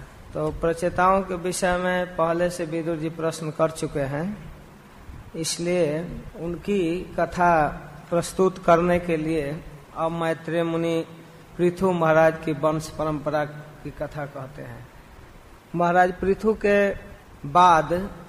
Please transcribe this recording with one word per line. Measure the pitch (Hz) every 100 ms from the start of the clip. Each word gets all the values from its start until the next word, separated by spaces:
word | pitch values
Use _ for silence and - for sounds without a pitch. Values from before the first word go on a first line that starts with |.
| - - -
तो | 151 156
प्रचेताओं | 143 165 165 175 180 180 196
के | 185
विषय | 180 175 175 185 180
में | 180 180 175 180
पहले | 165 170 175
से | 175
विदुर | 160 165 160 165
जी | 160
प्रश्न | 165 160 156 156
कर | 147 160
चुके | 151 147 147
हैं, | 135 143 180 214 - - - - - - - - - 165
इसलिए | 160 - 170 180 151 151 175 - - 214
उनकी | 165 170 - 202 165 175 180 175
कथा | 170 180 175 165 147 - - - -
प्रस्तुत | 170 - - 190 185
करने | - 170 175 175
के | 175 160
लिए | 156 160 139 160 - - - -
अब | 165
मैत्रेय | 170 165 160 156 170
मुनि | 170 165 165 165 165 - - - - -
पृथु | 175 175 190
महाराज | 175 160 160 160 160
की | -
वंश | 139 156 156 156
परंपरा | - 156 151 147 151
की | 147 - - - 147
कथा | - 143 151 139
कहते | 139 131 147
हैं। | 135 113 117 - - - - - - - - 170
महाराज | 175 180 180
पृथु | 180 185 190 214
के | 214 208 202 202 196 - - - - 143
बाद | 170 180 160 147 175 196 -